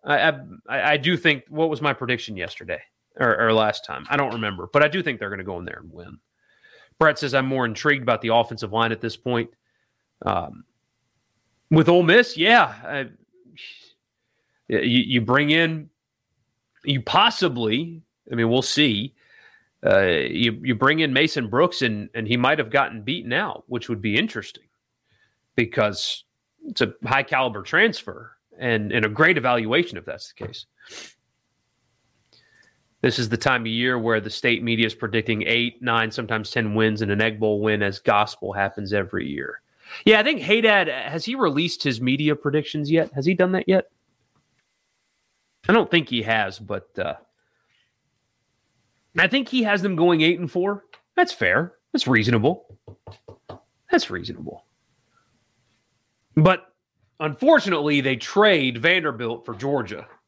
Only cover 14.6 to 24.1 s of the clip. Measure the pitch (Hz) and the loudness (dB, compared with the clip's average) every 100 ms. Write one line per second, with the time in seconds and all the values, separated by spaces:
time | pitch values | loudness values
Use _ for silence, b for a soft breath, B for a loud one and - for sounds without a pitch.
14.6 | _ 110 117 123 - 123 110 131 147 156 | _ -2 2 2 2 0 2 2 4 2
15.6 | 165 160 151 _ _ _ _ _ _ _ | 0 -2 -10 _ _ _ _ _ _ _
16.6 | _ _ - 135 117 170 220 - 175 120 | _ _ -4 -4 0 2 2 2 -2 0
17.6 | 113 117 170 165 _ _ _ 120 113 123 | -2 -2 -4 -12 _ _ _ 0 2 2
18.6 | 123 - 147 101 123 _ b b b b | 2 2 2 2 -4 _ b b b b
19.6 | b _ - 98 95 80 62 78 117 107 | b _ 2 4 4 2 -2 0 -2 -2
20.6 | 131 113 131 156 156 131 156 151 113 117 | -4 0 2 2 0 2 0 0 -2 2
21.6 | 175 - 127 107 104 117 110 120 127 156 | 2 2 -4 -4 -8 -8 -2 0 2 0
22.6 | 117 139 131 110 104 - - 127 202 - | 0 -2 -2 -6 -8 -8 -4 -4 -4 -8
23.6 | - 123 - 113 107 | -8 -8 -6 -6 -2